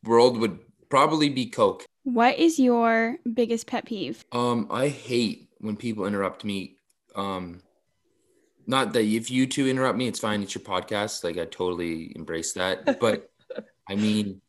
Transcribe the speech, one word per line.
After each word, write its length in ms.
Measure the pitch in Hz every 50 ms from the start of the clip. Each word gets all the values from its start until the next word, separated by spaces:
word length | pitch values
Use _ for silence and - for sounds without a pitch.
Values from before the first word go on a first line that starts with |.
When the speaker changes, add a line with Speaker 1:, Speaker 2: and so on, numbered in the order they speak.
| -
Speaker 1:
world 320 | 107 117 117 120 127 120 110
would 200 | 113 110 90 - - _ _ _ _ _
probably 400 | - 135 139 156 156 156 151 147
be 160 | 135 131 123
Coke. 400 | 110 - - 113 98 95 - - - _ _ _
Speaker 2:
What 340 | 277 240 226 233 247 - -
is 200 | 330 339 320 -
your 580 | 262 247 240 233 233 226 226 226 226 226 247 - _ 240 226
biggest 320 | 240 240 214 233 226 -
pet 180 | - - 240 -
peeve? 380 | - 240 202 175 123 170 - - _ -
Speaker 1:
Um, 340 | 120 120 123 120 117 107 -
I 180 | - 113 131 147
hate 600 | 139 - - - 127 120 120 104 - - - _ _ _
when 180 | - 107 104
people 300 | 104 - 120 110 107 95
interrupt 380 | 98 104 101 98 92 85 - -
me. 320 | 107 101 98 92 - - _ _ _ _ _ _ _ _
Um, 480 | 98 98 98 95 92 90 90 87 87 _ _ _ _ _ _ _ _ _ _ _ _ _ _ _ _ _ _ _ _ _
not 260 | - 120 135 131 107 110
that 100 | 123 110
if 260 | 107 107 113 113 -
you 160 | 127 127 131
two 200 | 127 131 - 139 131
interrupt 280 | 131 131 131 131 101 107
me, 100 | 127 120
it's 100 | 101 -
fine. 220 | - 110 107 104 101
It's 120 | 98 -
your 80 | - -
podcast. 600 | - 95 90 90 - 107 104 104 110 - - -
Like, 120 | 87 82 87
I 60 | 85
totally 680 | 82 - - 92 90 90 82 87 85 82 80 82 - -
embrace 360 | - 82 80 82 82 82 - -
that. 440 | - 90 92 92 92 - 294 269 -
But, 300 | - 113 104 - - - _ _ _ _ - -
Speaker 2:
<laughs> 300 | - _ _ _ _ -
Speaker 1:
I 40 | 98
mean 460 | 101 107 107 107 107 107 101 95 - _